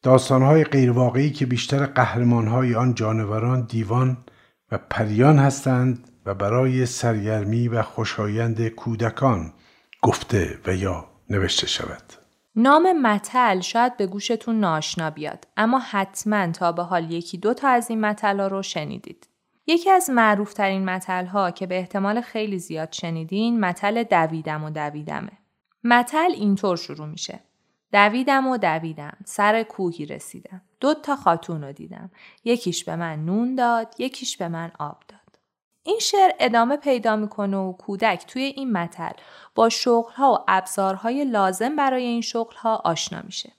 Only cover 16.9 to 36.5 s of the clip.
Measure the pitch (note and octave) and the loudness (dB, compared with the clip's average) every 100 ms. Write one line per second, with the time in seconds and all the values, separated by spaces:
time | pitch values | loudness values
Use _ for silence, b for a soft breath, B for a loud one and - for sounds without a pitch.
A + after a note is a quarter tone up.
16.9 | F3+ E3 E3+ E3+ F3 G#3 B3 C#4 B3 A#3 | -2 -2 -6 -8 -4 -2 0 2 2 2
17.9 | A3+ G#3+ G#3 G#3 G3 G3 G3 F#3+ F3 D3+ | -2 -2 0 -2 0 -2 -4 -6 -8 -8
18.9 | C#3 - - _ _ _ _ - E4+ F4 | -10 -14 -20 _ _ _ _ 0 0 4
19.9 | F#4+ F4+ B3 A3 G#3 G#3 - G3 F#3+ F#3+ | 4 4 2 4 2 -2 -2 -2 0 -2
20.9 | F#3 F#3 F#3 F3+ G3+ F#3 F3 F#3 F#3 F3+ | -4 -4 -6 -4 -2 -2 -2 -6 -6 -4
21.9 | G3+ G3 A3 A#3+ A3+ G#3+ F#3+ E3+ D#3+ D#3+ | -4 -2 -2 -4 -6 -6 -6 -8 -8 -8
22.9 | - E3+ E3 D#3+ F#3+ A3+ A#3 F#3+ F3 G3+ | -8 -6 -6 -4 -2 0 0 0 0 -2
23.9 | A3+ A#3 F3+ D#3+ D#3+ D#3 D3+ D#3 D#3 D3 | -2 2 2 2 -2 -6 -6 -6 -6 -6
24.9 | D3 D3+ - - _ _ _ _ _ A#3 | -8 -8 -10 -10 _ _ _ _ _ 2
25.9 | A#3+ A#3+ D#4 F4 E4+ G3+ G3 G3+ E3+ - | 2 2 0 0 0 0 2 0 -2 -6
26.9 | D3+ D3+ D#3+ - - _ _ _ _ _ | -12 -12 -12 -12 -14 _ _ _ _ _
27.9 | G3+ G#3 A#3 C4 C4+ C4 B3+ F#3+ D#3+ D#3+ | 4 4 4 2 2 2 0 0 -2 -4
28.9 | D#3 D3 - G3 - G#3 A3 A3 - F3+ | -10 -14 -16 -14 0 2 2 0 -4 -6
29.9 | E3+ D3 C#3+ - - - F#3 _ _ C4+ | -4 -10 -10 -14 -20 -18 -20 _ _ -2
30.9 | D4+ D4 C#4 - E3+ E3+ E3 C#3+ C#3+ - | -2 -2 0 2 2 0 -10 -10 -14 -16
31.9 | F3+ F#3+ b b b A3+ A#3+ - E3+ - | -16 -18 b b b -2 0 0 -6 -6
32.9 | E3 E3+ D#3 D#3+ G3 B3 C4 A#3+ A#3 A3+ | -6 -6 -6 -2 -2 -2 0 0 0 -4
33.9 | - C4 B3+ B3+ - F3 E3 E3+ - D3 | -8 -8 -8 -12 -8 -8 -8 -10 -10 -12
34.9 | - _ - _ _ _ _ _ _ - | -12 _ -20 _ _ _ _ _ _ -4
35.9 | A4 - G4+ F#4+ - B3+ | -2 0 4 4 4 2